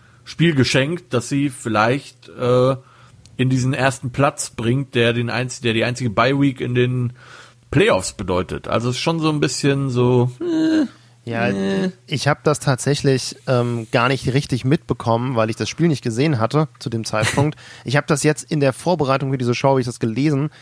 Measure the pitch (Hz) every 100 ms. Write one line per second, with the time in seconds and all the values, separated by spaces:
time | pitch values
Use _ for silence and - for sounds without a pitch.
0 | _ _ - - 170 139 123 139 139 175
1 | - 123 - 139 143 127 120 107 113 139
2 | - - - - 123 127 131 131 - _
3 | - - - - 127 131 127 135 135 127
4 | 127 127 143 - - - 113 131 131 120
5 | 117 120 117 110 127 - 120 113 113 123
6 | 123 98 123 139 143 131 123 123 123 127
7 | 123 - - - - _ - 143 214 92
8 | - - 90 90 87 71 - 113 123 123
9 | 165 165 156 151 143 - 143 139 135 123
10 | 123 123 123 - 349 320 320 320 254 -
11 | _ _ - - 120 98 98 95 185 -
12 | - 143 139 156 156 143 - 127 135 147
13 | 139 131 - - - 123 120 117 110 127
14 | 120 139 135 127 - 120 131 143 - 120
15 | 117 117 127 117 110 - 110 - 170 139
16 | 123 113 160 123 113 147 156 - 123 113
17 | 110 107 110 - 147 - - - - 147
18 | - 147 151 147 - 156 139 - 170 170
19 | 131 135 135 135 120 120 139 135 120 -
20 | 117 110 151 135 147 -